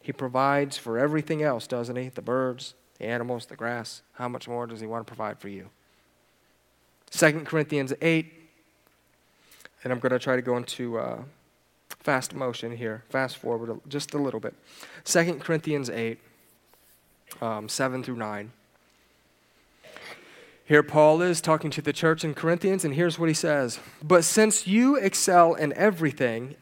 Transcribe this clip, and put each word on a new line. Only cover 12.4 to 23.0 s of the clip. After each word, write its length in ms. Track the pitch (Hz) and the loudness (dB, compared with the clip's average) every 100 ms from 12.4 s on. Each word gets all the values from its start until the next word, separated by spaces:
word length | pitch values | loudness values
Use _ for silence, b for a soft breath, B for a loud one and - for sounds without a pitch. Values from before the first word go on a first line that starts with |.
| 131 117 117 120 | -6 -6 -10 -8
here, 280 | 113 110 - | -8 -8 -6
fast 300 | 131 131 - | -4 -4 -6
forward 320 | 117 117 117 | -4 -4 -4
a, 180 | 110 - | -10 -8
just 240 | 143 - | -8 -6
a 40 | 151 | -4
little 220 | 139 110 | -4 -4
bit. 140 | 110 - B B B B | -8 -12 B B B B
Second 360 | - 180 170 147 | 0 2 2 0
Corinthians 480 | 151 160 156 147 123 | -2 -2 -2 -4 -4
eight, 300 | 113 113 113 _ _ _ _ _ _ _ _ _ _ _ - | -4 -6 -6 _ _ _ _ _ _ _ _ _ _ _ -10
um, 280 | 117 107 107 | -6 -6 -6
seven 340 | - 131 131 | -4 -2 -4
through 140 | 127 120 | -8 -8
nine. 360 | 107 104 107 - _ _ _ _ _ _ _ _ _ _ _ _ B B B B B B B B - | -8 -8 -12 -18 _ _ _ _ _ _ _ _ _ _ _ _ B B B B B B B B 4
Here 160 | 151 | 4
Paul 380 | 147 156 151 156 | 6 6 8 6
is 220 | 180 170 | 2 0
talking 280 | - 156 156 | 2 0 0
to 100 | 143 | -4
the 100 | 147 | -4
church 320 | 139 165 160 | 0 2 2
in 80 | 165 | -2
Corinthians, 540 | 139 165 170 190 190 165 | -2 0 2 2 0 0
and 80 | |
here's 240 | 139 | 0